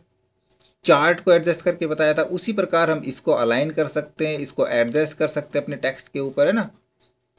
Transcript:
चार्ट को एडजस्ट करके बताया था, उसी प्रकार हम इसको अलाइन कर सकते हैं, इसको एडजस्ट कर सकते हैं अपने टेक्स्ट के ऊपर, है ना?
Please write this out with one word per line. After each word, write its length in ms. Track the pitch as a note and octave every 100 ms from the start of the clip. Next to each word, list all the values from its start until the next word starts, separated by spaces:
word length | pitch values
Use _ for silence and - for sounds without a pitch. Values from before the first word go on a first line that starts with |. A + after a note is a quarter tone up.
| _ _ _ _ _ _ _ _ -
चार्ट 340 | D3 D#3+ F3
को 120 | F#3
एडजस्ट 300 | E3+ E3 E3
करके 260 | F3+ E3+ D#3+
बताया 260 | D3+ D3+
था, 80 | D3+
उसी 300 | D#3+ F3+ -
प्रकार 360 | G#3 F3+ E3+ E3
हम 100 | D3+ C3
इसको 260 | - -
अलाइन 360 | A#2+ A#2 A#2+ D3+
कर 160 | D#3 C#3+
सकते 400 | D#3 - - D#3
हैं, 100 | D3
इसको 280 | C#3+ - -
एडजस्ट 500 | A#2+ A#2+ C#3+ D3+ -
कर 100 | D3+
सकते 300 | D3 - A#2+
हैं 40 | -
अपने 100 | -
टेक्स्ट 300 | C3+ C3 -
के 120 | C#3
ऊपर, 280 | C#3 C#3 D3+
है 60 |
ना? 160 | A3 E3+ _ _ _ - _ _